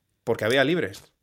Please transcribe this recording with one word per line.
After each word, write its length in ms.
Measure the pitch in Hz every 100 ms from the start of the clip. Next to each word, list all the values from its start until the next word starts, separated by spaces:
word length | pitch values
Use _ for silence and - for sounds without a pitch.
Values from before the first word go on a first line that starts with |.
| _ _
porque 200 | - 113
había 200 | 107 135
libres. 380 | 135 175 98 - - _